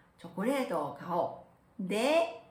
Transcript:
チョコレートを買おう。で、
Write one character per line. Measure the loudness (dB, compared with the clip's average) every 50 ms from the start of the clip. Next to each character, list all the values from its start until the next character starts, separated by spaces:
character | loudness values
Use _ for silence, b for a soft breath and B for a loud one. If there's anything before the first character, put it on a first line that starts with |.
| -20 _ _ -20
チ | -20
ョ | -12 -6
コ | -2 0
レ | 2 2 2
ー | 0 0
ト | -2 -2
を | -2 -4 -6 -8
買 | -6 -2
お | 0 0 0 0 -2 -8 -16 -20 -20 _ _ _ _ -6
う。 | -4 -2
で、 | 0 2 4 4 4 4 4 2 -2 -8 -16 -18